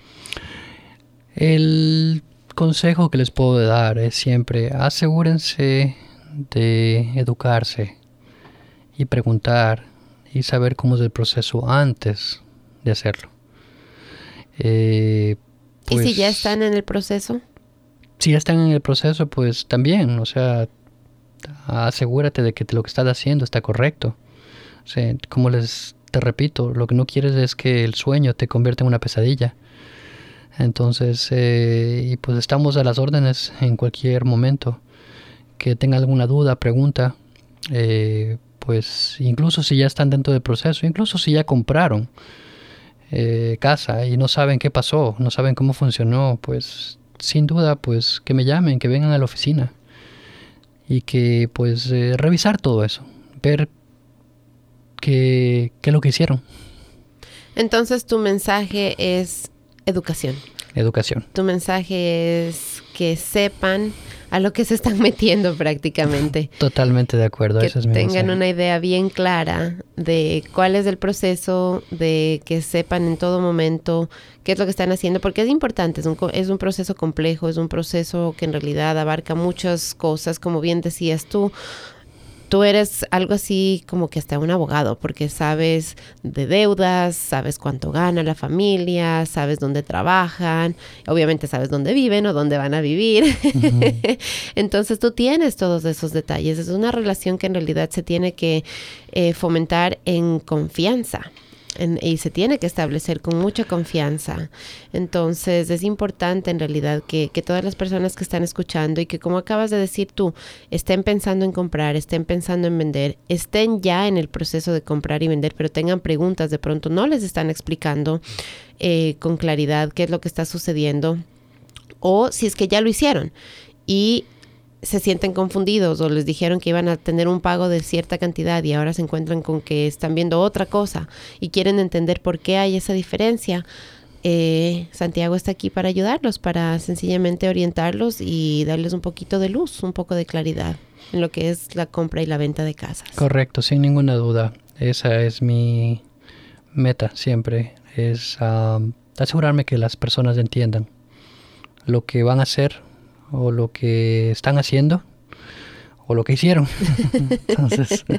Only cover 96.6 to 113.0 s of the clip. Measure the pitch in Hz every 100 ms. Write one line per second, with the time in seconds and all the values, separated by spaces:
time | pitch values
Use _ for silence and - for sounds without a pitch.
96.6 | 165 185 226 233 208 196 185 185 190 185
97.6 | 160 160 160 - 165 170 180 175 165 160
98.6 | 151 - - - - - 170 165 180 165
99.6 | 160 170 175 - - 175 170 165 - 151
100.6 | 156 - 175 247 220 - - - - -
101.6 | - - 170 165 165 160 165 165 220 285
102.6 | 170 - 156 147 - 156 - 165 190 208
103.6 | 220 175 165 165 147 151 156 - 156 -
104.6 | - - - 180 180 180 165 170 - 175
105.6 | 170 170 196 208 208 - 180 185 185 175
106.6 | 156 151 147 151 - 160 147 - - 180
107.6 | 185 190 185 185 185 - 180 175 170 -
108.6 | 175 165 156 160 170 165 170 180 180 214
109.6 | 220 208 190 - 196 - 185 165 - -
110.6 | - 165 - 185 196 208 202 190 190 180
111.6 | 180 156 151 147 - 165 160 175 170 175
112.6 | 175 170 156 147